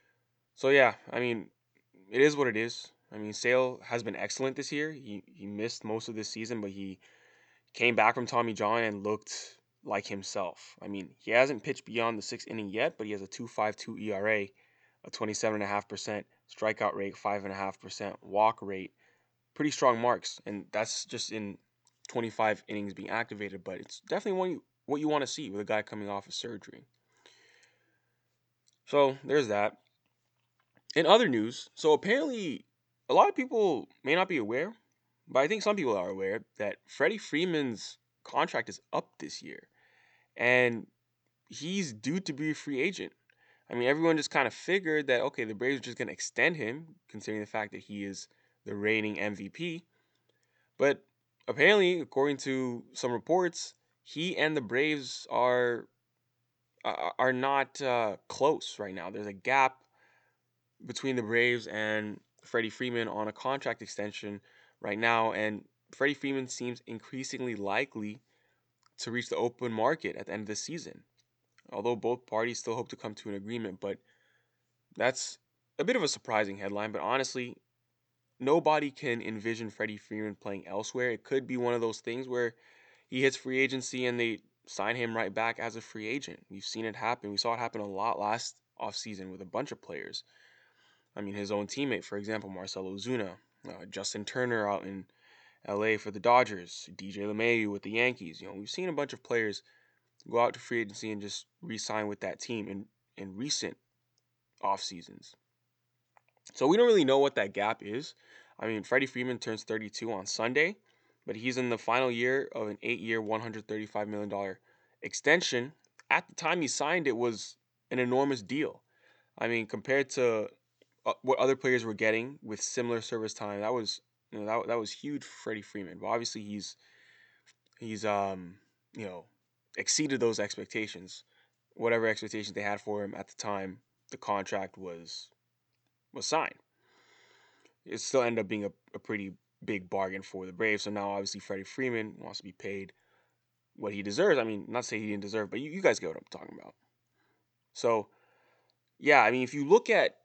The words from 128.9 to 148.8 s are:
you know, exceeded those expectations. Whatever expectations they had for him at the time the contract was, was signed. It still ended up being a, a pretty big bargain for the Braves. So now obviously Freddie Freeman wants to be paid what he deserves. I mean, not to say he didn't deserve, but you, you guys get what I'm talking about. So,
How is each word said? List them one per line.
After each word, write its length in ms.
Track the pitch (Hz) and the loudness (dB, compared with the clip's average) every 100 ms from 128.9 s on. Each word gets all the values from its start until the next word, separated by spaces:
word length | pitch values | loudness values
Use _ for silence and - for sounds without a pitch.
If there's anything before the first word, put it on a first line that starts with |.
you 120 | 139 104 | -12 -10
know, 180 | 90 - _ _ _ _ - | -10 -16 _ _ _ _ -6
exceeded 440 | 98 - 151 131 | 0 0 2 2
those 200 | 117 104 | 2 2
expectations. 840 | 104 - 107 113 107 87 92 - - _ _ _ _ | -2 -6 -8 -6 -6 -8 -14 -18 -20 _ _ _ _
Whatever 340 | - 117 117 113 | -2 2 2 2
expectations 440 | 107 107 107 101 | 0 -4 -6 -6
they 100 | 98 | -4
had 180 | 104 101 | -4 -4
for 240 | - 104 | -4 -4
him 100 | 98 95 | -4 -8
at 120 | 98 | -12
the 60 | - | -8
time 420 | 110 101 95 101 _ _ - | -4 -4 -6 -10 _ _ -20
the 80 | - | -8
contract 580 | - 101 95 101 95 - | -2 -2 -2 -4 -4 -10
was, 520 | 92 85 82 - - _ _ _ _ _ _ _ _ | -12 -12 -12 -14 -16 _ _ _ _ _ _ _ _
was 140 | 139 - | -8 -2
signed. 300 | 156 139 - _ _ _ _ _ _ _ _ _ _ _ _ - | 0 0 -8 _ _ _ _ _ _ _ _ _ _ _ _ -10
It 140 | 107 | -8
still 220 | - 135 | 0 2
ended 220 | 120 113 | 4 2
up 40 | 98 | 0
being 180 | 107 101 | -2 -4
a, 60 | - _ | -8 _
a 40 | - | -12
pretty 340 | - 107 98 90 _ - | -6 -6 -6 -10 _ -12
big 240 | - 101 90 | -6 -6 -2
bargain 320 | 101 95 95 | -2 -2 -4
for 240 | - 95 | -10 -10
the 80 | 92 | -8
Braves. 300 | 90 110 104 | -2 0 2
So 80 | 107 | 0
now 220 | 104 101 | -4 -2
obviously 280 | 101 98 101 | -2 -4 -6
Freddie 240 | - 98 | -8 -8
Freeman 520 | 95 - 131 117 107 - | -8 -4 -2 -2 -4 -10
wants 200 | - - | -14 -12
to 60 | |
be 80 | 101 | -14
paid 400 | - 104 98 95 _ _ _ _ _ _ _ _ - | -12 -8 -8 -10 _ _ _ _ _ _ _ _ -10
what 180 | 104 | -6
he 80 | 104 | -4
deserves. 360 | 101 101 196 143 | -2 2 4 4
I 60 | |
mean, 220 | 113 104 - | 2 -2 -4
not 140 | 113 | -6
to 60 | 120 | -4
say 100 | 110 | -4
he 80 | 107 | -4
didn't 160 | 101 | -4
deserve, 260 | 101 110 101 | -4 -4 -4
but 120 | 113 | -6
you, 100 | 151 | -6
you 100 | 180 | 2
guys 200 | 175 110 | 2 4
get 80 | 87 | -2
what 100 | - | -8
I'm 60 | - | -12
talking 280 | - - - | -16 -14 -16
about. 140 | - - _ _ _ _ _ _ _ _ _ | -18 -20 _ _ _ _ _ _ _ _ _
So, 360 | - 120 113 101 _ _ _ _ _ _ _ | 0 2 2 0 _ _ _ _ _ _ _